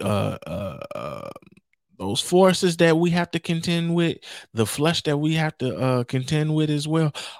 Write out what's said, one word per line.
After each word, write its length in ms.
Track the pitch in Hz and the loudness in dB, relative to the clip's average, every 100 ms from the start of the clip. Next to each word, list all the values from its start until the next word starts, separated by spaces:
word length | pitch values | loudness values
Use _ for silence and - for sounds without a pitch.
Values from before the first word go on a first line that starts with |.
uh, 360 | 104 104 104 - - | -2 0 -2 -4 -8
uh, 340 | 90 95 - - - | -8 -8 -10 -12 -10
uh, 340 | 67 57 50 - - - _ _ _ - | -10 -10 -12 -16 -20 -20 _ _ _ -8
those 240 | 95 98 | -4 -4
forces 560 | - 180 190 175 180 170 | 2 6 6 6 0 4
that 200 | 170 160 | 4 4
we 120 | 175 | 2
have 200 | 175 175 | 2 0
to 80 | 165 | -4
contend 560 | - 165 175 170 170 170 | -4 -2 -2 -2 0 0
with, 220 | 165 - - - - | 0 -2 -10 -20 -6
the 120 | 113 107 | -2 -2
flesh 340 | - 151 170 | 0 0 0
that 140 | - 147 | -2 0
we 160 | 151 160 | 0 0
have 220 | 156 - | -2 -2
to, 160 | 131 87 | -4 0
uh, 280 | 131 127 | 0 0
contend 500 | 120 131 127 151 156 | 0 -4 -2 0 2
with 160 | 156 151 | 0 0
as 180 | 147 151 | -2 0
well, 260 | 160 156 - - | 0 0 -2 -12